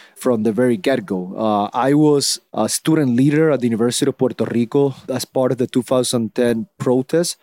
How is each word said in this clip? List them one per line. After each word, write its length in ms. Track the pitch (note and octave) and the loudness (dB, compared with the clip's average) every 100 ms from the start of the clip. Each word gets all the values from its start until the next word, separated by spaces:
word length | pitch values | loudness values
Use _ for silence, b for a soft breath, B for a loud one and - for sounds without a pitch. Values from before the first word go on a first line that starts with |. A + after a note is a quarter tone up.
| B | B
from 300 | - B2+ A#2 | -6 -2 0
the 80 | A2 | 0
very 240 | G#2+ B2+ A2+ | 2 2 2
get-go. 580 | C3+ C3 G2 F#2 F2+ G2 | 0 -2 -2 -6 -6 -4
Uh, 340 | A2 G#2 G2+ | 0 0 0
I 220 | B2 C3 | -2 2
was 460 | D3 D3+ C#3+ C3+ - _ | 4 4 2 0 -6 _
a 160 | - A2 | -4 -2
student 480 | - - D#3+ C3+ A#2+ | -2 0 0 2 2
leader 340 | C#3 D3 D#3+ | 2 4 2
at 100 | C3 | 2
the 60 | A#2+ | 0
University 420 | A2 A#2+ - C#3 | 0 0 0 -2
of 80 | - | 0
Puerto 280 | B2+ - | -2 0
Rico 500 | A2 A#2 A#2 C#3+ C#3 C3 - | -2 -2 0 0 0 -2 -8
as 160 | B2+ | -6
part 280 | - C3+ B2+ | -4 -2 0
of 60 | E3+ | 0
the 80 | B2+ | 0
two 160 | - | -2
thousand 520 | - B2+ B2 B2 A2 | 0 0 0 -2 -2
ten 340 | - A#2+ A2+ G#2 _ | 0 0 0 -4 _
protest, 580 | C3+ B2+ B2+ D#3+ F3 - | 0 0 0 0 -2 -6